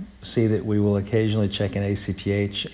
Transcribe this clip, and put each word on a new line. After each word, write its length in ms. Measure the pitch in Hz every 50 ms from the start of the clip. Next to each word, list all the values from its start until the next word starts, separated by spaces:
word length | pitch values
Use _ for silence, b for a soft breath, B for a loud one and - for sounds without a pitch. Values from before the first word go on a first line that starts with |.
| 185 - - -
see 260 | - - - 127 113 110
that 160 | 110 101 -
we 140 | 110 104 104
will 180 | 104 104 101
occasionally 520 | 101 92 - - 110 110 110 107 110 104 98
check 280 | - - 107 95 -
an 80 | 101 101
A 100 | 98 101
C 180 | 101 - -
T 180 | 92 - - 101
H 360 | 101 101 101 98 101 - - -